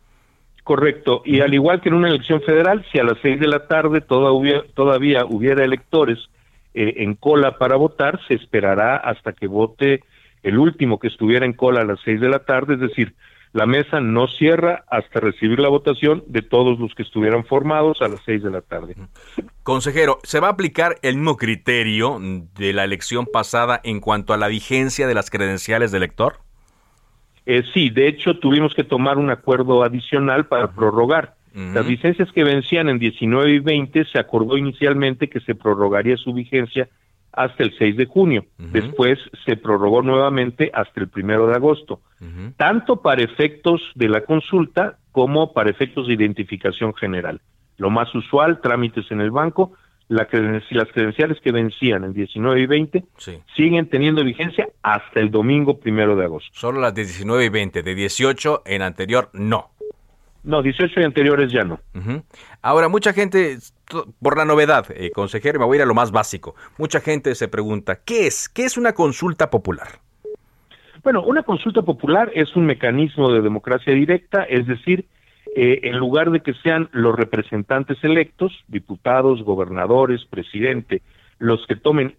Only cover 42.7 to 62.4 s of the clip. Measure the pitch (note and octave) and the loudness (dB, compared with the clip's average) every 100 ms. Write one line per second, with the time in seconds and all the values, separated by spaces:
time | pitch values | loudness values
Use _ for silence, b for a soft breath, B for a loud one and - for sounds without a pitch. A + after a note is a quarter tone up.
42.7 | A3+ - B3 D#3+ C3 A#2 - D3+ D3+ F3 | 0 0 0 2 2 0 0 -2 0 0
43.7 | E3+ - B2+ A2+ G#2+ - D#3 - F#3+ D#3 | 0 -2 -2 0 0 0 -2 0 0 0
44.7 | - G#3 - _ C3 B2+ D3 D#3+ - G#2+ | 0 -4 -6 _ -2 0 2 0 0 0
45.7 | G2 C3+ C#3 B2 A2+ G#2+ G#2 G2 G2 G2 | 0 -4 -4 -2 0 0 -2 -8 -6 -6
46.7 | - A2+ - G2 F#2 E2+ D#2 - _ _ | -4 -6 -4 -6 -6 -6 -10 -16 _ _
47.7 | - G2 A2+ A#2 A#2+ - C#3+ D#3 D#3+ B2+ | -6 -2 -2 -2 -6 -2 2 2 0 -2
48.7 | A#2+ A#2 A2+ G2+ G#2+ G#2 B2+ D#3+ E3 F#3 | -2 -2 -6 -8 -4 -2 -2 -2 0 -2
49.7 | b b b _ A2+ A2 A#2 G#2+ A2 - | b b b _ -2 0 0 0 -2 -4
50.7 | B2 A2 A#2+ A2 G#2+ D#3 D3+ C3 A#2 A2+ | -2 -2 -2 -2 0 -2 0 -2 0 -2
51.7 | - B2+ G2 F#2+ G2 G2+ A2 A#2+ B2+ C3 | -2 -2 -2 -4 -6 -6 -4 0 0 2
52.7 | D3 D#3 F#3 F3+ _ - E2+ - - D#3+ | 0 0 -4 -8 _ -18 -18 -10 0 2
53.7 | E3+ D#3+ C3+ D3 D#3 C3 A#2 E3+ - G#3+ | 2 0 0 0 0 -2 -4 -6 -4 -6
54.7 | - G#2+ G#2 - A2+ G#2+ G#2+ A2+ C#3+ C#3+ | -6 -2 -2 -2 -2 0 0 2 2 0
55.7 | C#3 A2+ A2 G#2+ G2+ F2 D#2 - - A#2+ | -2 -2 0 2 2 0 -6 -12 -10 -6
56.7 | C3+ B2 G#2 G2+ F2+ G2+ B2 A#2 G#2+ G2 | -2 -2 -2 -8 -8 -2 0 0 0 -2
57.7 | F#2 E2+ F#2 G2 - C3 C3+ D3+ D3+ - | -4 -6 -4 -4 -2 -2 0 -2 -4 -4
58.7 | G2 F#2 E2+ F#2+ B2 B2 F#2+ G#2 A2+ - | -4 -4 -6 -4 -2 -2 -6 -4 -4 -6
59.7 | _ - - _ _ _ _ D3 D3+ C3+ | _ -18 -18 _ _ _ _ -4 -2 -2
60.7 | C3+ F3+ F#3 D#3+ D3 C#3+ C#3+ C3+ A#2+ F#2 | -2 -2 0 0 2 2 2 2 0 -2
61.7 | D#2+ - F#2 G2+ C#3+ - B | -6 -14 -12 -8 -8 -10 B